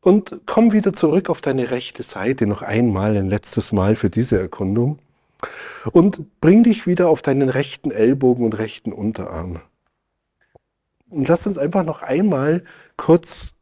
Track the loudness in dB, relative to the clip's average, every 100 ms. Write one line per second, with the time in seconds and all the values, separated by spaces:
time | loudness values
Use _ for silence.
0 | 4 2 2 -14 -4 2 4 4 0 0
1 | 2 2 0 -4 -2 -2 -2 -4 -8 -14
2 | -14 -6 -4 -2 -2 -2 -4 0 0 0
3 | 0 0 0 -4 -4 -6 -2 0 2 2
4 | 0 -2 0 0 -2 -6 -4 0 -2 -4
5 | _ _ _ _ -16 -14 -18 -12 0 4
6 | 4 2 -12 _ 4 6 6 2 0 0
7 | 2 2 0 0 0 0 -4 -6 -8 2
8 | 2 4 2 2 0 -2 -6 -8 -12 -6
9 | -6 -6 -10 -8 -10 -12 _ _ _ _
10 | _ _ _ _ _ _ _ _ _ _
11 | _ -6 0 0 0 -4 -2 -2 -4 -8
12 | -4 0 0 0 0 -2 -6 -20 _ -12
13 | 2 2 2 -10 -10 _